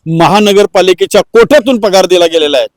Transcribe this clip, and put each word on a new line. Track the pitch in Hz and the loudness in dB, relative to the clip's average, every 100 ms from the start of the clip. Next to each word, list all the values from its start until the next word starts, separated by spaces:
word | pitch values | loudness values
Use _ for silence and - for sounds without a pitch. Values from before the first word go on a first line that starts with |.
| 160 165 | -6 0
महानगरपालिकेच्या | 160 202 208 202 202 196 185 180 196 202 | 0 2 2 0 0 0 0 -2 -2 -2
कोठ्यातून | - 226 214 294 226 240 | 0 0 2 0 -2 -2
पगार | 208 185 185 | 0 0 0
दिला | 180 170 | 0 0
गेलेला | 165 147 135 | 0 -2 -2
आहे. | 110 | -4